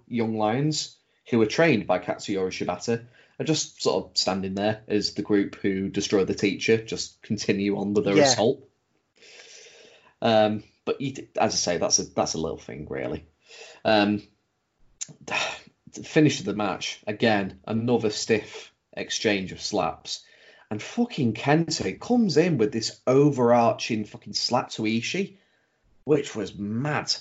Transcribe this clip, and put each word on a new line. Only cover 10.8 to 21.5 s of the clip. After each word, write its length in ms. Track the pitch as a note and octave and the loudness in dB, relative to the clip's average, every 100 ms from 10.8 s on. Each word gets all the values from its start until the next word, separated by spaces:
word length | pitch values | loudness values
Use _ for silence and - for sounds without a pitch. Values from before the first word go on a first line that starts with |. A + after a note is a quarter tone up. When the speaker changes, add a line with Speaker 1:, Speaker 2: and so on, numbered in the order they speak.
| - | -6
Speaker 1:
but 140 | - | -4
you 120 | C#3 | -6
d-, 140 | - - - | -8 -10 -2
as 140 | G#2+ | 0
I 40 | - | 0
say, 200 | - E2+ | 0 0
that's 220 | E2 - | 0 0
a, 40 | D#2+ | -2
that's 200 | A2+ F2 | -2 -2
a 60 | D#2+ | -2
little 180 | D#2+ - | -4 -6
thing, 300 | - B1+ - | -10 -14 -10
really. 360 | C2+ B1+ D#2+ - _ _ - - - A2 | -8 -6 -8 -10 _ _ -20 -20 -6 2
Um, 380 | G#2+ G2+ G#2 - _ _ _ _ _ | 4 4 0 -6 _ _ _ _ _
<sighs> 460 | _ _ - - - - - - - _ - | _ _ -16 -16 -8 -6 -4 -8 -16 _ -20
the 100 | - | -16
finish 360 | - D#3+ D3+ - | 0 4 6 4
of 60 | G2+ | -2
the 100 | G2+ | -2
match, 460 | G2+ F2 - - - | -2 -4 -8 -10 -10
again, 520 | G#2 A#2+ G#2 G2 - - | 0 2 2 0 -6 -6
another 440 | A2+ A#2 A#2+ G#2+ | -4 0 0 0
stiff 640 | - - G#2+ - - - _ _ | -2 0 0 -2 -14 -18 _ _
exchange 580 | - G2 - A2 G2+ F#2 | -12 -8 -2 0 0 -2
of 100 | E2+ | -8
slaps. 600 | - G2+ D#2+ - - - - _ - - _ | -6 -2 -2 -4 -12 -14 -14 _ -20 -20 _
And 120 | G#2+ | -10
fucking 520 | - - A#3+ - A#2+ | -6 -2 -2 0 -2
Kenta 640 | A2 C3+ | 0 2